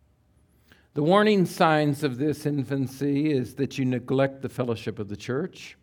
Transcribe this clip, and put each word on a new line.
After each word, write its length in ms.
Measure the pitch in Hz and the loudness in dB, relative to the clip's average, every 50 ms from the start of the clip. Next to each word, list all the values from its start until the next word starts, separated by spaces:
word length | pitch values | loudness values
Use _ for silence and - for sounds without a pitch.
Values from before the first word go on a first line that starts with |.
| _ _ _ _ _ _ _ _ _ _ _ _ _ _ - _ _ _ _ | _ _ _ _ _ _ _ _ _ _ _ _ _ _ -20 _ _ _ _
The 80 | 147 | 0
warning 460 | 147 165 190 208 214 214 208 196 175 | 2 4 6 6 6 6 6 4 2
signs 560 | - - - 180 160 156 151 151 147 139 147 156 | 2 2 2 4 4 4 4 2 2 0 0 -2
of 160 | 135 123 120 | -4 -2 -2
this 260 | 147 151 139 - - | -2 -2 -2 -2 -4
infancy 840 | 147 147 143 123 107 139 139 131 123 - - 143 143 143 143 151 156 | -2 -2 -2 -2 -2 -2 -2 -2 -4 -4 -4 -2 0 0 0 0 0
is 240 | 147 131 120 - - | 0 0 -2 -4 -4
that 240 | - 135 127 - 143 | -4 -4 -4 -2 -2
you 60 | 131 | -2
neglect 580 | 127 127 117 - - 135 131 139 135 135 - 127 | -2 -2 -4 -2 -2 2 2 2 0 0 -6 -10
the 60 | 117 | -8
fellowship 500 | - - 127 120 113 107 - 113 92 - | -6 -4 -4 -2 -4 -4 -6 -8 -8 -8
of 100 | 104 98 | -10 -10
the 80 | 104 | -10
church. 600 | - - - 123 139 190 - - - - - - _ | -10 -8 -6 -4 -4 -6 -8 -10 -16 -20 -20 -20 _